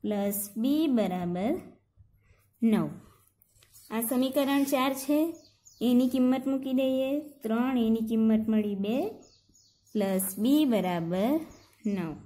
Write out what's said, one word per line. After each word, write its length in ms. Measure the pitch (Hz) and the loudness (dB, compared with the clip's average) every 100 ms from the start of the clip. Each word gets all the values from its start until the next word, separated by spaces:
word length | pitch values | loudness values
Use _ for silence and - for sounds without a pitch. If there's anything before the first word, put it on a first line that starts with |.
પ્લસ 360 | 208 208 202 202 - - | -4 -2 -2 -4 -8 -4
બી 280 | 247 294 320 | 0 2 2
બરાબર 640 | 247 190 180 175 175 208 359 - - _ _ - _ _ _ _ _ | 2 0 -2 -4 -2 -2 -2 -6 -20 _ _ -20 _ _ _ _ _
નવ. 260 | 226 208 156 - - _ _ _ _ _ _ - - | 2 2 0 -6 -20 _ _ _ _ _ _ -20 -8
આ 100 | 220 | -6
સમીકરણ 640 | 226 254 262 277 269 277 | -2 0 0 0 2 2
ચાર 280 | 277 277 262 | 2 2 0
છે, 260 | 269 - 294 330 320 - _ - - | -2 0 0 0 -4 -18 _ -20 -4
એની 280 | 233 247 254 | 2 4 2
કિંમત 340 | 262 254 262 269 | 2 2 2 -2
મૂકી 260 | 269 269 | -4 -2
દઈએ. 380 | 262 262 262 262 285 311 - | 0 0 0 -2 -4 -6 -12
ત્રણ, 340 | 220 226 254 254 | -4 -2 0 0
એની 300 | 226 226 226 | 2 0 0
કિંમત 340 | 226 220 220 220 | 2 4 2 2
મળી 280 | 214 208 202 | 0 0 -4
બે, 220 | 196 247 392 - - _ _ _ - _ _ 214 | -2 -2 -4 -8 -20 _ _ _ -20 _ _ -4
પ્લસ 300 | 196 190 190 - | 0 -2 -2 -2
બી 240 | 226 294 302 | 2 4 4
બરાબર 680 | 220 185 180 165 175 214 311 - - - _ 214 | 2 0 -2 -2 0 0 0 -4 -18 -20 _ -4
નવ. 300 | 196 165 147 | -4 -4 -8